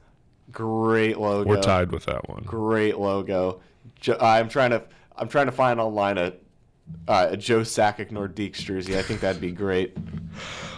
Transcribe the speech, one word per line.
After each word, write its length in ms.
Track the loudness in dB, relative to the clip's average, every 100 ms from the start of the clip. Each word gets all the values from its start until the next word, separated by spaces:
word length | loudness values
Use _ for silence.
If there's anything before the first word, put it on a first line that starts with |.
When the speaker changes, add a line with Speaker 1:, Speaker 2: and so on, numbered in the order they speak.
| _ _ _ _ _
Speaker 1:
Great 680 | -8 -2 0 4 4 2 2
logo. 280 | 0 0 2
Speaker 2:
We're 120 | 2
tied 320 | 4 2 2
with 140 | -2 -6
that 200 | -6 -8
one. 120 | -12
Speaker 1:
Great 540 | -10 -4 0 2 2 2
logo. 640 | 0 -2 0 0 0 -2 -12 _ -20 -10
Jo-, 160 | -2 2
I'm 280 | 6 4 4
trying 220 | 2 2
to, 120 | 2 -4 -20 _ -10
I'm 120 | -4
trying 180 | 0 0
to 60 |
find 260 | 2 2 2
online 380 | 0 0 0 2
a, 160 | -2 -4 _ _ _ _ -20 -14 0
uh, 200 | 4 4
a 40 | 0
Joe 240 | 2 2
Sakic 500 | 2 2 0 0 -8
Nordiques 460 | -8 -8 -6 -8 -8
jersey. 360 | -6 -6 -2 -4
I 40 |
think 180 | -2 -2
that'd 220 | -2 -2
be 100 | -4
great. 420 | -4 -2 0 0 -6 -10 -10 -12 -14 -14 -12 -14